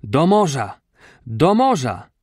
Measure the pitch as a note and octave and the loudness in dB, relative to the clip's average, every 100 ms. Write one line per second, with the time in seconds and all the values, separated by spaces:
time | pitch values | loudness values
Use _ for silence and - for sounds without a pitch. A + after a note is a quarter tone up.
0 | A2 A#2+ E3+ G#3 G3 C3+ G2+ - _ _ | -2 0 2 2 2 -2 -8 -12 _ _
1 | - _ - A2+ E3 G#3+ C4 A3 B2+ F2+ | -20 _ -12 0 2 4 2 0 -4 -8
2 | - _ | -14 _